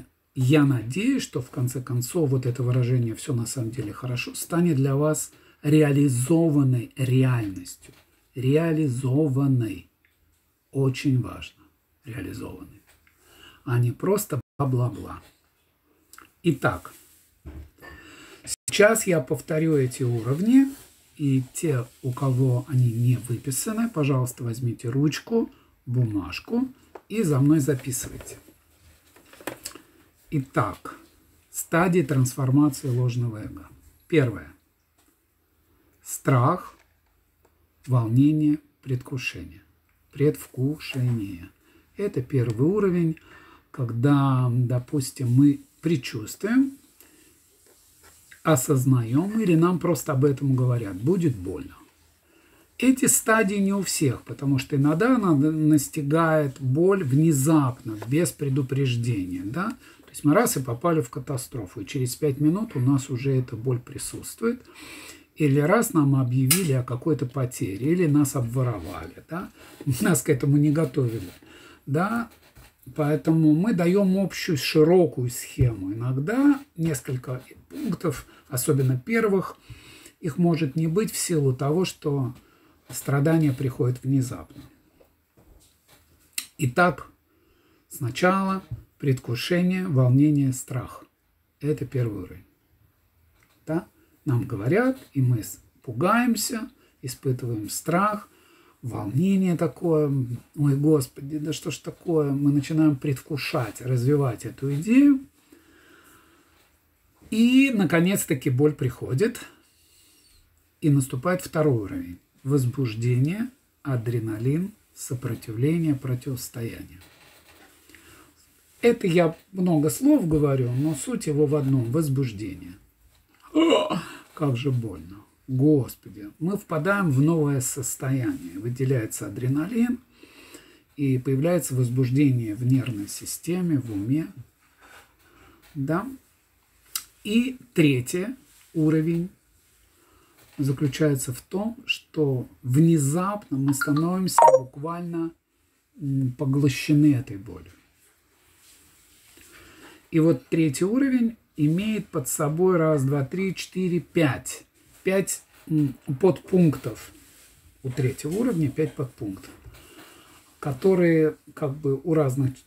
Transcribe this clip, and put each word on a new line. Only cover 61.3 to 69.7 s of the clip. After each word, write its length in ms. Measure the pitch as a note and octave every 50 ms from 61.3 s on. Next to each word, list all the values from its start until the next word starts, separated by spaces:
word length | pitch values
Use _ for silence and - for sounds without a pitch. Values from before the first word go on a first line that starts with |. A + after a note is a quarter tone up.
| C#3 B2 - - - A#2+ G2+ - - A2+ F#2+
и 40 |
через 300 | - - C3+ B2+ B2 -
пять 240 | - D#3 D3 C3 C3+
минут 300 | D3 D3+ E3+ G3+ A3+ - -
у 60 | C#3
нас 300 | B2 C3 C#3+ C3 - -
уже 260 | C3+ A#2 C#3 C#3 C3+
эта 200 | C3 B2+ - A#2+
боль 220 | G#2+ A2+ C3 B2 A#2+
присутствует. 840 | - - - - - - - - - - - - A3+ A#3 A#3+ - - - - - - - - - - - - - _ _ _
Или 240 | - D#3 C#3+ C3+ D3
раз 320 | D3 D#3 G3 A#3 A3+ - -
нам 240 | D#3+ C#3+ C#3 C3+
объявили 560 | C3+ C3 A#2+ B2 C3 C3 B2+ D#3+ F#3+ F#3+ D3+ C3
о 100 | B2+ B2
какой-то 440 | - B2 A#2 - E3 D3 C3 C3+
потере, 640 | B2 - C#3 C3 B2 - - - F#2 G2 G#2 A#2+ D3+ F3
или 140 | F3+ F3
нас 280 | D3+ C#3+ D3 D3 C3+ -
обворовали, 880 | C#3 A#2+ A2+ A#2+ C3 B2+ B2 A2 F#2+ D#2+ - E2+ D#2+ E2 - - - - -
да? 220 | D#3+ F3+ G#3 A3 - - - -